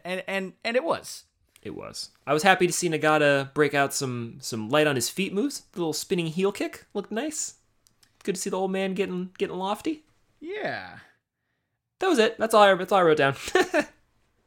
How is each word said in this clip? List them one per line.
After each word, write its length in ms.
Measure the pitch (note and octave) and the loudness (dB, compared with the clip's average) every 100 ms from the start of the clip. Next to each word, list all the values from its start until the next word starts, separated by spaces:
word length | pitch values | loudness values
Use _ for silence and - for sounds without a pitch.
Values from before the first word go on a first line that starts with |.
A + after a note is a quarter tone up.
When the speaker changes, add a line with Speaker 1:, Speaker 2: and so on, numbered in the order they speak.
Speaker 1:
and, 200 | F3 F#3 - | -8 -8 -4
and, 260 | G3 F#3+ - | -4 -6 -8
and 120 | A3+ A#3+ | -2 -2
it 80 | |
was. 420 | D#4+ G#2+ - - - _ _ _ | 0 -4 -6 -16 -18 _ _ _
Speaker 2:
It 140 | G#2+ G1+ | -12 -12
was. 340 | A2 A2 - _ - | -12 -12 -14 _ -2
I 80 | |
was 80 | D3+ | 4
happy 240 | F#3+ F#3 F3 | 6 6 4
to 80 | |
see 160 | - F3 | 0 -2
Nagata 640 | D#3 D#3 D#3 D3 C#3 C3+ | 0 2 4 4 4 0
break 220 | D3 D3 C#3+ | 2 2 2
out 180 | C#3 | 0
some, 440 | - C3+ A#2+ A#2 C3 | 0 -4 -4 -8 -10
some 280 | - A#2 G#2+ | -8 -6 0
light 180 | D3 D3+ | 2 2
on 80 | C3+ | 2
his 140 | - | -2
feet 220 | - F#3+ | -4 -4
moves. 280 | F#3+ C#4 - - | -2 -4 -6 -12
The 60 | - | -6
little 140 | E3 | -4
spinning 340 | D3+ - F#3 E3 | -4 -4 -2 -2
heel 240 | D#3 F#3+ | -2 -2
kick 340 | G3+ E4 - - G#3 | -2 -6 -8 -10 -10
looked 160 | G3 | -6
nice. 440 | G#3+ D4+ - - - _ _ _ _ _ _ | -6 -6 -6 -8 -12 _ _ _ _ _ _
Good 100 | - F#3 | -6 -4
to 60 | |
see 80 | G3+ | -4
the 80 | F#3 | -2
old 140 | F#3+ | -2
man 240 | F#3+ G3 F#3+ | -2 -2 -2
getting, 340 | F#3+ F3+ F#3 - | -4 -4 -8 -6
getting 180 | G3 F3 | -6 -4
lofty. 480 | F#3+ G#3+ D#4 D#4 _ _ _ _ | -4 -4 -4 -6 _ _ _ _
Speaker 1:
Yeah. 580 | D#4 G#4+ D#4+ A2+ F2+ F#2+ - _ _ _ _ _ _ _ _ _ | -12 -8 -6 -8 -12 -18 -20 _ _ _ _ _ _ _ _ _
Speaker 2:
That 80 | F#4+ | 0
was 100 | C#4 | 2
it. 200 | A3 - | 2 0
That's 140 | A3 G#3+ | 2 6
all 80 | |
I, 100 | G3+ | 6
that's 180 | F#3 F#3 | 6 2
all 80 | G3+ | 4
I 40 | |
wrote 140 | F3 D3+ | 4 4
down. 180 | C#3 C3 - | 2 0 0
<laughs> 320 | F#4 F4+ D#4+ - _ _ _ _ _ | 0 2 0 -2 _ _ _ _ _